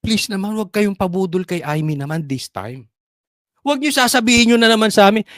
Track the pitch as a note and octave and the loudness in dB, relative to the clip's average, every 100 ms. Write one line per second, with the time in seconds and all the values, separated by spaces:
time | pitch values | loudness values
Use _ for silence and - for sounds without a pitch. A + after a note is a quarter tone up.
0 | A3 A3 - G3 G3+ G#3+ G3+ G#3+ G#3 F#3+ | -2 -4 -4 -6 -4 -6 -4 -2 -2 -2
1 | F#3+ F#3 F#3+ F3+ F3+ F3 D3 D3+ D#3 C#3+ | -4 -2 -4 -4 -4 -6 -4 -4 -4 -4
2 | C#3 D#3+ D3 C3 - F#2+ G2+ C3 A2+ _ | -6 -6 -6 -8 -8 -12 -12 -14 -20 _
3 | _ _ _ _ _ _ C#4+ C#4+ D4 C#4 | _ _ _ _ _ _ -4 -2 -2 0
4 | B3+ B3+ A3+ A#3+ A#3 A#3 A3+ A3 A3 G#3+ | 2 2 2 4 4 4 4 4 2 6
5 | G3 A3 - | 4 4 -4